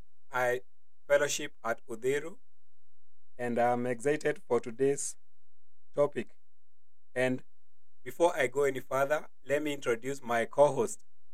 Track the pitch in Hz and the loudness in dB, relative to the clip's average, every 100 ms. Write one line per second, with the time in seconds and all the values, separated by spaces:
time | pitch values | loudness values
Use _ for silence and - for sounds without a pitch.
0 | - - - 127 123 123 - - - - | -6 -6 -4 0 2 2 -2 -8 -8 -6
1 | - 143 143 - 147 - 113 117 - 113 | 4 4 4 0 -4 -4 -2 -2 -2 -2
2 | 123 143 156 196 - - - - - - | 2 0 0 -6 -6 -6 -6 -6 -4 -4
3 | - - - - 120 120 120 123 123 120 | -4 -4 -6 -4 0 4 4 4 0 0
4 | 123 151 151 147 - 120 120 113 135 139 | 2 2 2 -2 2 2 2 2 2 2
5 | - - - - - - - - - - | 0 -6 -8 -6 -6 -6 -6 -6 -4 2
6 | 143 - 110 - - - - - - - | 2 2 -4 -6 -10 -10 -8 -8 -8 -8
7 | - 127 127 127 - - - - - - | -6 0 2 2 -4 -8 -6 -6 -6 -6
8 | - - 170 165 127 131 139 127 - 131 | -4 4 4 6 2 4 2 2 0 2
9 | 139 151 - - 127 143 151 143 143 113 | 4 2 -2 -8 0 0 2 -2 0 0
10 | 123 139 117 117 113 - 147 135 107 - | 0 -4 0 2 2 6 6 6 0 -2
11 | - - - | -8 -8 -6